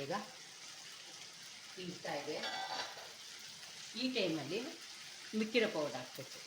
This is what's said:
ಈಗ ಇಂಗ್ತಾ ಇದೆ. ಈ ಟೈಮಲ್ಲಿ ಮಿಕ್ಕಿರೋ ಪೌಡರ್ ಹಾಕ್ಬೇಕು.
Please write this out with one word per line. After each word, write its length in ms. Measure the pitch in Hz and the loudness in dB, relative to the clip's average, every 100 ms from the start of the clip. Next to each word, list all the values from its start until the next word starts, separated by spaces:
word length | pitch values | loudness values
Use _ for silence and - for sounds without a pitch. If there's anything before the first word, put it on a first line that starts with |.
| 139 | 2
ಈಗ 80 | 202 - - - - - - - - - - - - - - - - | 0 -2 -8 -12 -12 -10 -10 -10 -10 -10 -10 -10 -10 -12 -12 -10 -6
ಇಂಗ್ತಾ 300 | 180 - 190 151 | -4 -4 -2 0
ಇದೆ. 140 | 147 156 - - - - - - - - - - - - - - - 214 | 0 0 0 0 0 0 -2 -4 -8 -10 -10 -10 -10 -10 -10 -8 -6 2
ಈ 60 | 254 247 | 4 6
ಟೈಮಲ್ಲಿ 420 | 190 160 135 196 269 349 - - - - - 220 | 6 4 2 2 0 -4 -8 -10 -10 -10 0 4
ಮಿಕ್ಕಿರೋ 300 | 220 247 214 165 | 6 8 8 6
ಪೌಡರ್ 200 | 147 131 | 2 2
ಹಾಕ್ಬೇಕು. 400 | 127 - 131 - | -4 -6 -8 -8